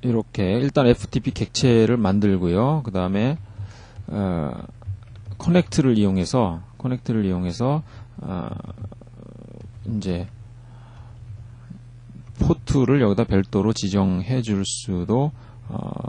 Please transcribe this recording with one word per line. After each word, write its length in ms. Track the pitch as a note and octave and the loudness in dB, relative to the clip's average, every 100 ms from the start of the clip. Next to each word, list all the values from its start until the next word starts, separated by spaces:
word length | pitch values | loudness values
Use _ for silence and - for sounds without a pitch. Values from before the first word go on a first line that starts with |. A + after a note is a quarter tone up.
이렇게 520 | - A2+ G#2 - F#2+ A2 | 2 0 0 -2 0 2
일단 280 | C#3 D3 B2+ | 2 4 4
에프티피 440 | A#2+ - B2+ C3 | 4 2 -2 -2
객체를 680 | - G#2+ - C3+ A#2 A2 B2 | -4 -4 2 4 6 6 4
만들고요. 840 | G2 G2+ G#2 F#2+ F2 F2+ B2+ D#3 | 4 4 4 2 2 2 2 0
그다음에, 540 | C3 F#2 F#2 G2 A#2+ D#3+ - - - - - - - | -2 -2 0 0 0 -2 -8 -12 -12 -12 -18 -16 -8
어, 440 | G2+ G2 F2 D2 A#1 - - - - - - - - | -4 -2 -2 -2 -6 -12 -14 -12 -12 -12 -16 -14 -6
커넥트를 600 | E3+ F3 - - C3+ A2+ | 2 2 4 2 4 6
이용해서, 640 | G2+ F#2+ E2+ B2+ G#2 E2 - - | 4 2 2 2 2 -2 -10 -8
커넥트를 480 | B2+ B2 - A2+ G2 | -4 -4 -2 0 2
이용해서, 560 | F2+ F2+ F#2+ B2 D3+ D3+ - - - | 0 -2 -2 0 0 -4 -16 -18 -14
어, 300 | - F#2 A#1+ - - - G2 - - - - - - - - - - A2 | -8 -6 -6 -10 -12 -12 -14 -14 -20 -20 -20 -20 -18 -18 -18 -14 -6 -4
이제 320 | F#2 F2 F2+ - - - - - - - - - - - - - - - - - - - - - | -2 -4 -6 -12 -20 -20 -20 -20 -20 -20 -18 -18 -16 -16 -16 -18 -18 -18 -20 -20 -20 -20 -18 0
포트를 640 | - E3+ - C#3 B2 C#3 | 2 2 2 2 4 4
여기다 220 | A2+ G2 | 4 4
별도로 500 | A#2 G2 G2 G2+ G#2 | 4 2 2 2 2
지정해 680 | A2 G2+ G2 F#2+ F2+ F2+ B2+ | 0 0 2 2 0 0 -2
줄 220 | A2 G2+ F#2+ | 0 -2 -2
수도, 680 | - - F2+ F2 A#2 D3 - - - - | -6 -4 -4 0 0 0 -4 -18 -18 -10
어, 120 | - - - | -8 -8 -8